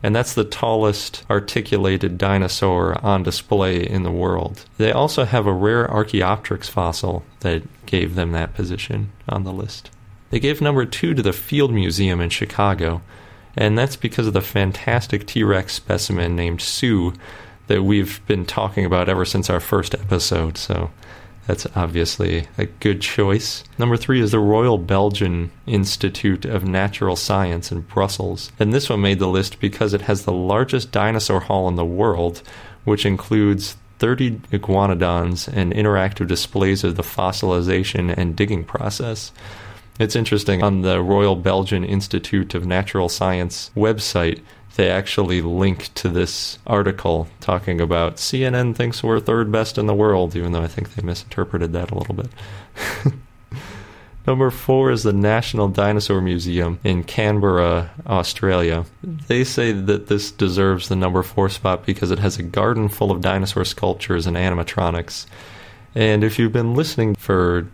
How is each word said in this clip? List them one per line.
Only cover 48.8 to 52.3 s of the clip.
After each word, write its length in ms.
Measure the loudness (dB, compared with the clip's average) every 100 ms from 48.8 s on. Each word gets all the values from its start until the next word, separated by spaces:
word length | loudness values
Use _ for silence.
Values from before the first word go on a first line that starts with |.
| -2 -2
we're 200 | 0 0
third 280 | 2 2 2
best 280 | 0 0 -2
in 100 | 0
the 60 |
world, 420 | 4 4 4 2 -2
even 160 | -2
though 120 | -2
I 40 | -2
think 260 | -4 -8
they 80 | -6
misinterpreted 720 | -6 -6 -8 -6 -4 -2 -2
that 200 | -4 -4
a 40 | -6
little 180 | -4
bit. 140 | -6 -8